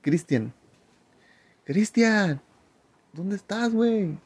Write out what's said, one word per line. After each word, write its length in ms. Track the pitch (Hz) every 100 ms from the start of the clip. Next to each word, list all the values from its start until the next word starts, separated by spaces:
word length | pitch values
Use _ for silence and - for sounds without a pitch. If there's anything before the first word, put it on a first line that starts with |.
Cristian. 520 | 147 160 - 131 110 - _ _ _ _ _ _ _ _ _ _ -
"Cristian, 760 | 156 214 - 226 214 185 143 _ _ _ _ _ _ _
¿dónde 220 | 151 185 196
estás, 380 | - 214 240
güey? 440 | 226 233 220 180 151